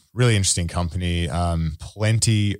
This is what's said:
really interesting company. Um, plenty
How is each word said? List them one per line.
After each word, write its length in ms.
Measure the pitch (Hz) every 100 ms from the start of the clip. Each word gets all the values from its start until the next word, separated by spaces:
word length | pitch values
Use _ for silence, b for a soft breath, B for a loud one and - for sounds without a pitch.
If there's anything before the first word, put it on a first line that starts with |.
| _
really 200 | 107 123 107
interesting 300 | 95 - 85
company. 600 | 87 87 90 87 87 85
Um, 480 | 82 87 82 82 76
plenty 800 | - - 107 113 123 107 101